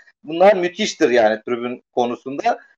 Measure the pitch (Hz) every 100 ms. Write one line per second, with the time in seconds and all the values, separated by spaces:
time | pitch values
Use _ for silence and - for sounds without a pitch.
0 | _ _ 139 165 190 190 175 180 214 -
1 | 147 120 107 110 - 120 120 123 _ -
2 | 120 117 131 143 233 269 _